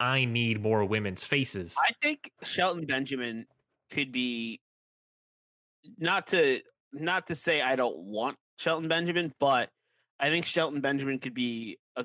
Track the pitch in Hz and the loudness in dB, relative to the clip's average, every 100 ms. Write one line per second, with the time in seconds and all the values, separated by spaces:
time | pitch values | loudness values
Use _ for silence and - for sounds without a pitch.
0 | 123 131 127 117 117 107 107 110 98 107 | 0 2 2 2 2 2 2 2 4 2
1 | 104 92 - 143 131 101 85 - 175 233 | 0 -4 -2 0 0 -4 -6 0 0 0
2 | 294 302 - - - - 180 175 147 135 | -2 -4 -10 -14 -8 0 0 0 -2 -2
3 | 135 135 120 113 120 _ _ _ - 147 | -2 -4 -4 -8 -12 _ _ _ -10 -6
4 | 135 123 123 117 113 110 _ _ _ _ | -4 -2 -2 -4 -8 -10 _ _ _ _
5 | _ _ _ _ _ _ _ _ - - | _ _ _ _ _ _ _ _ -20 -4
6 | 165 190 - 185 147 127 - _ _ 139 | 0 0 2 4 6 4 -2 _ _ -6
7 | 160 185 - 165 - 151 127 131 123 76 | -2 -2 -2 -4 0 2 2 2 2 -2
8 | 92 107 123 - _ - 160 160 160 165 | -8 -4 -4 -4 _ -4 -2 0 0 0
9 | 175 175 165 - 139 131 117 _ _ _ | 0 0 -2 0 4 4 2 _ _ _
10 | _ - 143 165 - 170 160 147 139 139 | _ -2 0 2 0 0 0 2 0 2
11 | 139 131 131 120 123 117 113 - _ - | 0 -2 -4 -2 -2 -2 -8 -12 _ -8